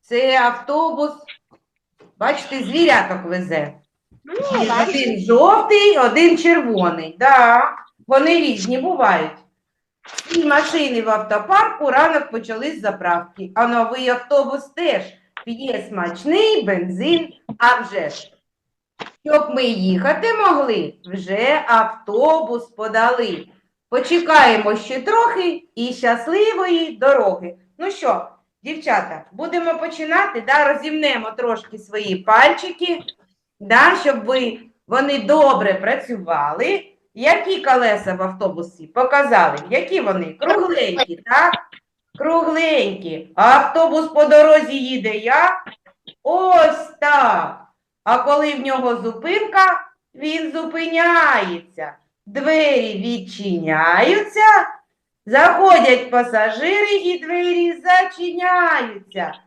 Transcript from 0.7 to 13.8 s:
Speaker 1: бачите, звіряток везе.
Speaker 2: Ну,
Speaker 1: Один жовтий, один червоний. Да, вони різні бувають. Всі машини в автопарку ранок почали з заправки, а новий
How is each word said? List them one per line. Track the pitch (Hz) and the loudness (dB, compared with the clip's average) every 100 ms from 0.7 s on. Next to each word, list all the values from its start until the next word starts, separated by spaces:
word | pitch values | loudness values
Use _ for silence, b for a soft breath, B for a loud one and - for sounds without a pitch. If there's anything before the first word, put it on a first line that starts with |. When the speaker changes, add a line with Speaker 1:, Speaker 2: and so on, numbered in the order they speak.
| 294 320 311 294 - - - _ _ _ _ _ _ _ _ | -2 -2 -2 -6 -6 -20 -20 _ _ _ _ _ _ _ _
Speaker 1:
бачите, | 226 285 - 269 | -4 -4 -8 -10
звіряток | 202 294 339 240 185 185 | -6 0 2 2 0 -8
везе. | 180 180 170 160 147 - _ _ _ _ | -8 -8 -6 -6 -6 -12 _ _ _ _
Speaker 2:
Ну, | 277 392 554 523 339 233 359 | -14 -8 -4 -2 0 0 0
Speaker 1:
Один | 277 247 214 | -2 -4 -4
жовтий, | 185 233 349 427 - 415 403 330 | 2 6 6 6 4 4 6 4
один | 247 302 339 330 | 2 4 4 4
червоний. | 339 339 247 208 175 165 160 - | 4 2 2 0 -2 -2 -10 0
Да, | 262 269 240 240 - - - _ - | 4 6 6 4 2 -6 -20 _ 0
вони | 269 311 339 | 2 4 2
різні | 294 214 190 254 | 0 -4 -4 -4
бувають. | 339 320 226 170 156 - _ _ _ _ _ _ | -4 0 2 2 -2 -12 _ _ _ _ _ _
Всі | - - - 339 302 | -16 -16 -6 -2 2
машини | 294 302 330 277 240 | 2 0 -2 -2 -2
в | 220 | -2
автопарку | 214 214 208 - 381 440 - 294 | -2 -2 -6 2 2 2 -2 0
ранок | 262 320 311 285 | 2 2 0 -4
почали | 226 226 220 277 | -12 -10 -8 -8
з | 311 | -6
заправки, | 226 - 175 170 175 - 190 | -6 -6 -2 -4 -4 -16 -10
а | 214 240 | -2 0
новий | 240 | 0